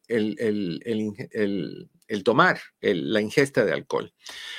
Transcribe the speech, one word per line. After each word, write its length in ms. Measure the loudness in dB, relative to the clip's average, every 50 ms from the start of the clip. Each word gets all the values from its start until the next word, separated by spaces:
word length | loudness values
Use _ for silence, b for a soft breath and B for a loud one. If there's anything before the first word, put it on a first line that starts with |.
| _
el, 300 | -2 0 0 2 0 -2 0
el, 440 | 0 0 0 0 0 -2 -4 -4 -4
el 160 | -2 -2 0
inge-, 280 | 0 -2 -4 -6 -10 -8 -2
el, 560 | 0 0 0 0 -2 -4 -4 -6 -12 -16 -18 _ _ _ -6
el 160 | -6 0 2
tomar, 360 | 2 4 6 6 4 4 0 -4 -18 _ -2 0
el, 280 | 0 0 2 0 0
la 120 | 0 0 0
ingesta 420 | 0 2 2 2 2 2 2 2
de 80 | 2 2
alcohol. 400 | -2 -2 -2 -4 -4 -4 -4 _ B B B B B B B B